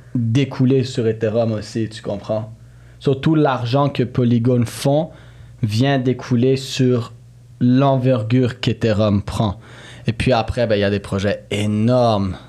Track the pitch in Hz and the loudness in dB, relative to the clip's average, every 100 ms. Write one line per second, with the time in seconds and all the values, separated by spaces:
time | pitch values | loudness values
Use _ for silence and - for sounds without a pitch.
0 | - 127 117 123 135 - 127 135 120 - | -8 -4 0 0 0 2 2 2 0 -2
1 | 113 110 110 113 113 107 101 117 110 - | -2 0 -2 0 0 -2 -6 -6 -6 -6
2 | - 101 - 110 113 - - - - - | -8 -8 -6 -6 -6 -16 -20 -20 -20 -6
3 | 147 135 160 156 147 123 120 135 143 139 | -2 0 2 2 2 0 0 0 0 0
4 | 123 - 120 120 120 123 113 - 139 143 | -2 0 2 2 2 2 0 -2 0 0
5 | 160 - - - - - 110 107 139 135 | -2 -8 -20 -20 -20 -6 -2 0 2 2
6 | 127 127 - 123 127 135 - - 127 123 | 0 -2 -2 2 2 0 -2 0 2 0
7 | 113 - - - - - 123 127 139 135 | -2 -12 -20 -20 -16 -2 2 4 4 2
8 | 123 131 110 127 123 117 - 110 117 104 | 2 0 2 2 2 -2 -4 -2 0 2
9 | 107 101 - - 110 95 - - - - | 2 0 -2 -2 -2 -4 -14 -20 -20 -12
10 | - 113 - 117 110 - 117 104 101 101 | -6 -2 0 0 0 -2 0 2 0 0
11 | - 98 101 - - 104 104 107 113 123 | -2 -4 -2 -4 -4 -4 -2 0 2 4
12 | 117 104 98 82 | 2 2 -2 -6